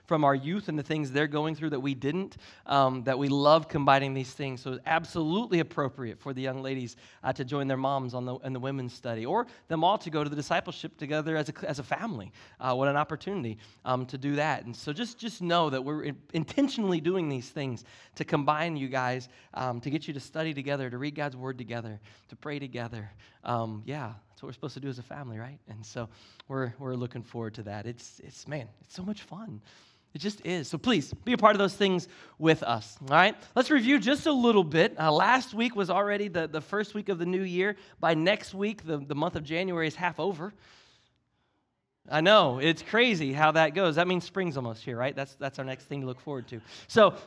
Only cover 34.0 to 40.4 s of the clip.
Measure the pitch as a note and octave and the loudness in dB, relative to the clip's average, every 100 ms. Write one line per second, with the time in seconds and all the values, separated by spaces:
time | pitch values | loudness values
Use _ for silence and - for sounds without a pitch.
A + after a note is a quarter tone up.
34 | G3+ C#4 E4 C#4 A#3+ G#3+ E3 D#3+ G#3+ - | 4 2 2 4 6 6 6 4 4 4
35 | D#3+ D3+ F#3+ B3+ B3 G#3 A#3+ G3+ F3+ F#3 | 4 6 6 4 2 -2 0 0 0 2
36 | G3+ G3+ G#3 E3+ D#3+ D#3 - G3+ G#3 G#3+ | 2 0 -2 -2 -2 -4 -4 -4 -2 -4
37 | G3+ F3 E3+ F#3 F#3+ F3 G3 G3+ - - | -4 -2 0 0 0 0 0 -2 -10 -2
38 | D#3+ D#3+ E3 G#3+ - F#3+ G3+ G#3+ D#3+ D3 | 2 4 4 2 -2 -4 -4 -4 -6 -6
39 | C#3+ D3 E3 F3 D3 D#3+ F#3+ F3 D#3+ D3 | -4 -2 -2 -2 -4 -2 -2 0 -2 -2
40 | F3+ D#3 F3 E3+ | -4 -2 -4 -4